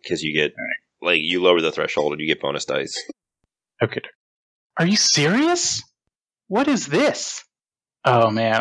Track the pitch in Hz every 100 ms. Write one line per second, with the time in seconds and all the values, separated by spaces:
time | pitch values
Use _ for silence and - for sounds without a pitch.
0 | - 82 78 76 73 - - - _ _
1 | 85 85 80 90 90 87 80 - 73 -
2 | 73 76 78 76 71 71 - 69 69 -
3 | - - _ _ _ _ _ _ 113 -
4 | - _ _ _ _ _ _ - 165 208
5 | - - 143 220 320 349 - - - _
6 | _ _ _ _ _ 196 285 240 143 160
7 | 285 - - - - _ _ _ _ _
8 | 135 120 113 107 113 110